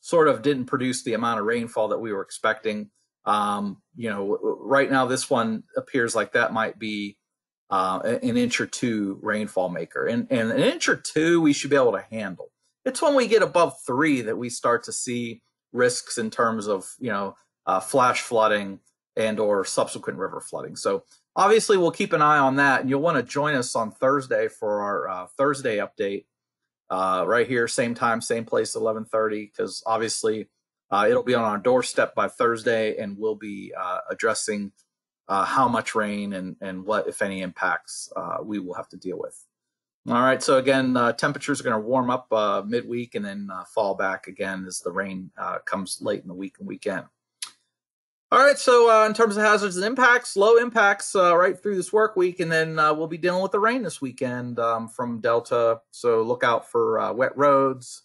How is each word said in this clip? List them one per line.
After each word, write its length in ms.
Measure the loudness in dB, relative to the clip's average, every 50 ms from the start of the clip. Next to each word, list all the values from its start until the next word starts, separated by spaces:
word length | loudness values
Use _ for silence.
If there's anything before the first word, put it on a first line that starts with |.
sort 260 | _ 0 2 4 4 4
of 140 | 4 2
didn't 240 | 2 0 0 0 -2
produce 380 | -4 -4 -2 -2 -2 -4 -4 -4
the 100 | -4 -4
amount 260 | -2 0 -2 -2 0
of 60 | -2
rainfall 440 | -2 -2 -2 -4 -6 -2 -2 -2 0
that 100 | -2 -4
we 120 | -4 -4
were 120 | -6 -6 -6
expecting. 680 | _ -12 -4 -2 -2 -2 0 -2 -6 -4 -4 -8 -12 _ _ _ _ _ _ _
Um, 580 | -2 0 0 0 -2 -2 -4 -4 -6 -8 -10 _ _ _
you 140 | -8 -6 -6
know, 80 | -4 -4
w-, 200 | -4 -4 -4 -2
w-, 200 | -2 -4 -6 -6
right 300 | -2 0 2 2 4 4
now, 140 | 2 2 2
this 240 | 2 0 -2 0 0
one 340 | 0 0 2 0 -2 -4 -8 _ _ -8
appears 380 | -8 -2 -2 0 0 0 0
like 180 | -2 -2 0 0
that 180 | 0 0 2
might 280 | 0 -2 -2 -2 -4 -8
be, 380 | -8 -6 -6 -6 -6 -8 -10 _ _ _ _ _ _ _ _ _ _ _
uh, 320 | -2 0 0 0 -2 -2 -2
a-, 180 | -2 -2 -2
an 140 | -2 0 0
inch 240 | 2 0 0 0 -2
or 60 | -4
two 520 | -4 -4 -4 -2 -2 0 0 -2 -2 -4 -6
rainfall 480 | -4 -4 -4 -2 -4 -4 -2 -2 -2 -2
maker. 360 | -2 -6 -8 -8 -6 -4 -2
And, 220 | -2 -2 -2 -2 -2
and 220 | -2 -2 0 0
an 80 | 0 2
inch 300 | 2 2 0 0 -2 -2
or 80 | -2 -2
two 420 | _ -4 -2 0 2 2 2 4
we 140 | 4 2 2
should 160 | 2 0 0
be 80 | 2 4
able 160 | 4 4 2
to 120 | 0 -4 -6
handle. 400 | -10 -8 -8 -8 -10 -12 -16 -20 _ _ _ _ _ _ _
It's 180 | -6 -4 0
when 140 | 0 2 4
we 120 | 4 2 4
get 140 | 4 4
above 340 | 4 4 4 4 4 4 2 -6 -8 -4
three 340 | 0 0 2 2 2 0 0
that 140 | -4 -4 -4
we 120 | -6 -8
start 340 | -8 -4 0 0 0 0 0
to 80 | -6
see 500 | -10 -8 -6 -6 -6 -6 -6 -8 -10 -14 _ _ _ _ _ _
risks 460 | 0 2 2 2 2 0 -8 -8 -6 -4
in 120 | -4 -6
terms 380 | -2 0 0 0 0 -2 -2 -2
of, 180 | -2 -4 -4 -10 -16 _
you 100 | -8 -6
know, 260 | -4 -4 -6 -6 -10 _ _ _ _ _ _
uh, 140 | -2 -2 -2
flash 420 | -2 0 0 2 4 4 2 0
flooding 580 | -4 -2 2 2 4 4 2 0 -2 -6 -12 -14 _ _ _ _ _ _ _
and 240 | -2 -2 -2 0 0
or 240 | 0 0 2 0 0
subsequent 560 | -2 0 -2 -2 -2 -4 -10 -8 -8 -8 -6
river 220 | -8 -8 -8 -10
flooding. 340 | -14 -12 -12 -12 -12 -12 -12
So 300 | -4 -2 -2 -2 -2 -4 _ _ _ _ _ _
obviously 420 | 2 4 6 6 4 4 4 2 4
we'll 140 | 4 2
keep 220 | 0 0 -4 0 2
an 80 | 4
eye 160 | 4 6 6 6
on 200 | 4 4 4 4
that, 240 | 4 4 4 2
and 80 | 2 0
you'll 120 | 0 2
wanna 220 | 2 2 2 0 -2
join 320 | -2 -2 -2 -2 0 0
us 200 | 0 -2 -2 -2
on 140 | -2 -4 -4
Thursday 600 | -4 _ 2 2 2 2 0 0 -2 0 0 -2
for 320 | -4 -6 -4 -2 -2 -2
our, 280 | -2 -2 -2 -4 -4 -4
uh, 180 | -6 -8 -10 -12 -2
Thursday 420 | _ 2 2 2 0 -2 -2 -2 -2
update, 480 | -2 -4 _ _ -4 -4 -4 -6 -10 _ _ _ _ _ _ _ _ _ _ _ _ _
uh, 340 | -4 -2 0 0 2 0 2
right 220 | 2 2 2 2 2
here, 200 | 2 0 0 0
same 280 | 0 -2 -2 -2 -2
time, 260 | -2 0 0 0 0
same 240 | -2 -4 -4 -4 -4
place, 300 | -2 0 0 0 0 -2
eleven 300 | -2 -2 -2 -2 -2 -6
thirty, 420 | -4 -2 0 0 0 -2 -4 -8 -12
'cause 340 | _ -6 -6 -6 -6 -10 -4 -2
obviously, 600 | -2 0 0 -2 -4 -2 -2 -2 -2 -2 -6 _ _ _ _ _ _ _ _ _
uh, 160 | 0 2 4 4
it'll 140 | 4 2 2
be 100 | 2 0
on 100 | 0 2
our 140 | 0 -2 0
doorstep 560 | 0 2 2 2 2 0 0 0 0 0 0
by 140 | -2 -2 -2
Thursday, 680 | -2 0 0 0 0 0 0 0 0 2 0 -2 -2 -4
and 200 | -6 -8 -8 -4
we'll 160 | -4 -4 -4
be, 400 | -4 -8 -12 -12 -12 -12 -12 -10
uh, 260 | -10 -8 -6 -6 -6 -6 -8
addressing, 600 | -8 -2 0 0 0 0 -4 -6 -6 -6 -6 -10 _ _ _ _ _ _ _ _ _ _ _ -4
uh, 160 | -2 0 0
how 240 | 0 2 2 2 2
much 280 | 2 0 -2 -2 -2
rain 380 | -2 -2 -2 -2 -6 -6 -6 -6
and, 220 | -8 -8 -10 -12 _
and 240 | -10 -10 -10 -10 -6
what, 220 | -2 -2 -2 -2 -4
if 160 | -4 -4 -4
any, 180 | -4 -4 -6
impacts, 720 | -8 -8 -8 -4 -4 -2 -2 -4 _ -12 -16 -14 -14 -12 -10
uh, 220 | -10 -8 -6 -8 -8 -8
we 160 | -6 -8 -8
will 160 | -6 -8 -10
have 140 | -12 -12 _
to 80 | -16 -14
deal 200 | -10 -10 -8 -8
with. 260 | -10 -12 -12 -16 -20 _ _ _ _ _ _ _ _ _ _ _ _
All 160 | -2 0 2
right, 220 | 4 4 2 2 2
so 140 | 4 4 4
again, 400 | 4 4 2 4 2 2 2 2
uh, 160 | 2 2 0
temperatures 480 | 0 -2 -2 -2 -2 -2 -4 -4 -2
are 20 | 0
gonna 160 | -2 -2 -2
warm 300 | 0 2 2 2 2 2
up, 180 | 0 -2 -2 _
uh, 300 | 0 2 2 2 0 0 -2
midweek 500 | -2 -4 -4 -2 -2 -6 -6 -6 -6 -8
and 80 | -8 -8
then, 260 | -6 -8 -10 -10 -10
uh, 120 | -10 -12 -14
fall 320 | -6 -2 -2 0 0 0
back 320 | 0 -2 -2 -2 -4 -8 -14
again 380 | -8 -6 -6 -6 -4 -6 -8 -10
as 140 | -12 -8
the 100 | -8 -6
rain, 400 | -4 -4 -6 -4 -6 -10 -12 -12 _ -10
uh, 220 | -10 -8 -8 -8
comes 400 | -8 -6 -6 -6 -6 -8 -10 -8
late 200 | -4 -4 -4 -4
in 60 | -6 -12
the 60 | -12
week 240 | -12 -12 -12 _ _
and 80 | -12 -12
weekend. 380 | -12 -8 -6 -6 -6 -6 -10 _ _ _ _ _ _ _ -18 -18 _ _ _ _ _ _ _ _ _ _ _ _ _ _ _ _ 4
All 60 | 6
right, 200 | 6 6 6 4
so, 320 | 4 6 6 8 8 8
uh, 140 | 8 6 6
in 80 | 4 4
terms 240 | 2 2 2 2 2
of 60 | 4
hazards 340 | 4 4 4 2 -2 -4 -2
and 80 | -4
impacts, 500 | -2 0 4 4 6 6 4 2 -2 0
low 220 | 2 6 6 8 6
impacts, 580 | 6 4 2 4 4 4 4 0 -4 -4 0
uh, 220 | 2 4 6 6 6
right 200 | 4 4 2 -2
through 200 | _ -4 -2 -2
this 160 | -4 0 2
work 240 | 2 2 2 2 2
week, 240 | 0 0 0 -2
and 100 | -4 0
then, 260 | 2 0 0 0 0 2
uh, 160 | 2 2 2
we'll 140 | 2 -2 -6
be 100 | -6 -2
dealing 240 | -2 0 0 0
with 120 | -2 0 0
the 80 | 2
rain 220 | 2 2 0 0 -4
this 180 | -6 -8 -8
weekend, 580 | -10 -10 -6 -6 -6 -4 -4 -6 -6 -6 -4 -2
um, 300 | 0 0 0 -2 -4 -8
from 320 | -8 -8 -6 -6 -6 -2
Delta. 580 | 0 2 2 2 0 0 0 2 2 2 2 0 _ _
So 300 | _ -4 0 2 2 2
look 220 | 2 0 0 0 2
out 260 | 2 2 0 -2 -2
for, 300 | -2 0 0 2 0 0
uh, 140 | 0 -2 0
wet 240 | 0 -2 -2 0 2
roads 640 | 4 6 6 6 4 2 0 -4 -10 -18 -18 -20 _